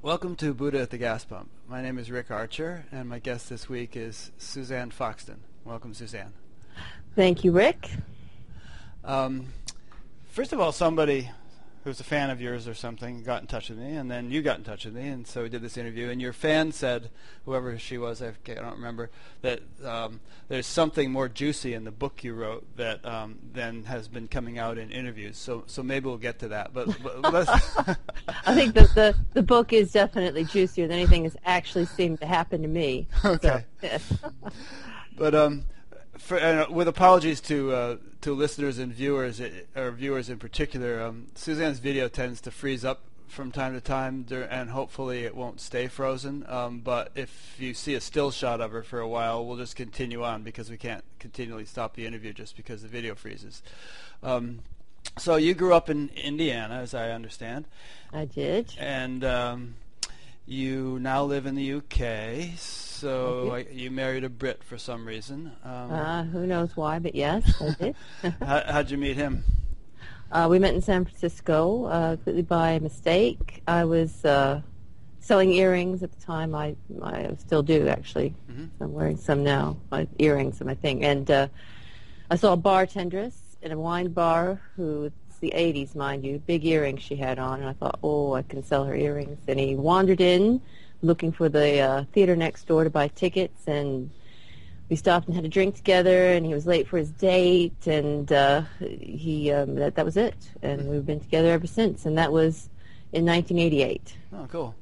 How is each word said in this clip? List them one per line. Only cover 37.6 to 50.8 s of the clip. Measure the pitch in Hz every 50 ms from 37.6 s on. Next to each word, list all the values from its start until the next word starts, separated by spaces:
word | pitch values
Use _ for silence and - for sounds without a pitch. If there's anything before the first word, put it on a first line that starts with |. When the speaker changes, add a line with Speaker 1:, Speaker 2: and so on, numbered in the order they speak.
| 135 135 127
Speaker 1:
uh, | 123 120 120 120 101 - - - -
to | - 147 143
listeners | 135 147 143 147 - 143 139 127 120
and | 127 123 117
viewers, | 117 135 139 143 139 127 123 113 107
uh, | 123 107 82 92 87 - -
or | 135 131 123
viewers | 120 117 131 139 139 131 120 110
in | 123
particular, | 107 117 110 - - 151 143 - 131 123 120 120 113
um, | 113 117 113 117 - - -
Suzanne's | - - 165 156 151 160 156 139 123
video | 120 139 139 135 127
tends | 120 - - 131 127 123 113
to | - 123
freeze | - - - 139 131 123 127
up | 135 131 - - - - - -
from | - - - 139 127
time | 117 143 131 131 131
to | 123
time, | 113 - 139 135 131 131 131 135 127
dur-, | 117 131 127 127 -
and | 127 127 127 117
hopefully | 117 131 139 - - - 135 127 127 123 117
it | 113 -
won't | 127 123 120 113 -
stay | - - - 127 123
frozen. | 127 - - 135 131 131 131 131 139 139 143 135
Um, | - 127 123 123 120 120 120
but | 110 127 123 120 - - -
if | 135 131 - - - - - - -
you | 131 127 123
see | - - 151 143
a | 120
still | - - - 151 143 139
shot | 127 - 139 127 117 113
of | 117 107
her | 110 117 107
for | - - 120
a | 117
while, | 113 117 117 117 113 113 117 117
we'll | 120 123
just | 120 127 123 -
continue | - 123 113 - - 131 120 120 120 120
on | 117 113 110 107
because | 113 110 - 113 107
we | 117
can't | 110